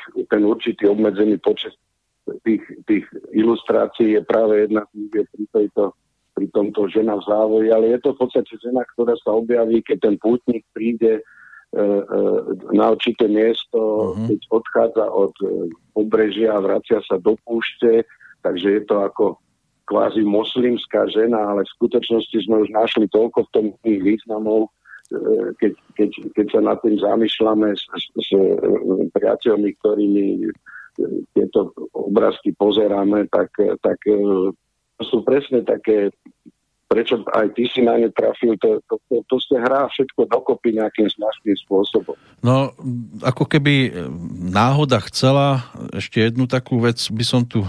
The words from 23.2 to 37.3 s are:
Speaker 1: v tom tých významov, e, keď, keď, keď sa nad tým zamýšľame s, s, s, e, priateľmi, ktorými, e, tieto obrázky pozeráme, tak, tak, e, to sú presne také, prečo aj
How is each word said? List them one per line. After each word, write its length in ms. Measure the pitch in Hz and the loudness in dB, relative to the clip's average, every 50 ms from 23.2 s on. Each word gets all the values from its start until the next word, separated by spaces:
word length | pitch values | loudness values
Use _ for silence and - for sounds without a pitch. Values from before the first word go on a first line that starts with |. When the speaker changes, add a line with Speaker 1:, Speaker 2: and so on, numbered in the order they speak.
| 113 117 - 123 104 | 0 2 0 -2 -2
Speaker 1:
v 80 | - | 0
tom 160 | - 117 107 104 98 - | 0 -2 -2 -2 -4 -4
tých 200 | - 113 107 95 | -2 -2 -2 0
významov, 680 | 92 101 110 107 - 113 107 107 110 107 107 110 110 - _ _ _ - - - - | 0 0 0 -2 -4 -6 -8 -4 -2 0 0 0 0 -2 _ _ _ -20 -20 -20 -16
e, 100 | _ - 107 - 117 110 110 110 - - | _ -10 -4 -2 0 0 0 0 -4 -4
keď, 180 | - - - 143 - _ _ _ | -2 -2 -2 -2 -4 _ _ _
keď, 160 | - 104 101 - - - - - | 0 0 0 -2 -6 -14 -6 -2
keď 140 | 110 104 101 | -2 0 0
sa 120 | - 110 107 | 2 2 2
nad 160 | 107 107 113 | 2 0 0
tým 180 | - 110 107 98 | 0 0 0 2
zamýšľame 680 | 98 101 107 113 113 107 - - 113 110 107 107 107 104 | 0 0 2 2 0 0 0 0 0 2 2 2 2 0
s, 120 | 101 95 - - | -2 -4 -8 -10
s, 140 | - - - - - | -10 -10 -10 -8 -8
s, 140 | - - - | -8 -4 0
e, 100 | - 98 95 92 - - - 95 98 - - - 95 95 90 85 | 2 2 4 4 2 2 0 0 0 0 0 -2 -2 -2 -2 -2
priateľmi, 580 | - 98 101 101 113 - - 120 107 101 104 101 98 | -2 -2 0 0 0 0 2 2 2 2 0 -2 -2
ktorými, 500 | - - 107 104 104 104 101 101 101 98 98 95 90 | -2 -2 0 0 2 2 2 2 2 0 0 -2 -2
e, 120 | 92 95 - - _ - - - - - _ - - - - - - - | -4 -6 -8 -10 _ -20 -20 -20 -20 -14 _ -6 -6 -4 -6 -8 -8 -4
tieto 420 | _ - 98 95 - - 95 - - - - - | _ -2 -2 0 0 0 -2 -2 -4 -12 -16 -12
obrázky 600 | - - - 98 101 110 107 104 - - - 104 - | -10 -8 -4 -2 0 2 2 2 0 -2 -4 -6 -2
pozeráme, 720 | - 101 107 98 110 107 101 101 101 98 101 104 104 104 | 0 0 2 2 2 2 2 0 0 0 0 0 0 0
tak, 220 | - - 98 90 - - - 101 98 98 - | 0 0 -2 -2 -2 -2 -2 0 0 0 0
tak, 180 | - 98 95 - - | -2 -2 -2 -2 0
e, 100 | 104 107 101 101 101 98 95 92 95 92 - _ _ _ _ _ _ _ | 0 2 2 2 2 0 0 0 -2 -4 -6 _ _ _ _ _ _ _
to 80 | - - | -14 -6
sú 160 | - - 113 | -4 -4 -2
presne 400 | - - 131 143 - - 131 120 - | 0 0 0 0 0 0 -2 -2 0
také, 500 | - 107 104 - - 110 104 101 98 - _ _ - - _ _ - - _ _ _ _ _ _ | -2 -2 -2 0 0 0 2 0 -2 -4 _ _ -20 -20 _ _ -20 -20 _ _ _ _ _ _
prečo 400 | _ 104 110 117 - 127 113 104 | _ -2 -2 0 0 -2 -4 -2
aj 220 | - | -2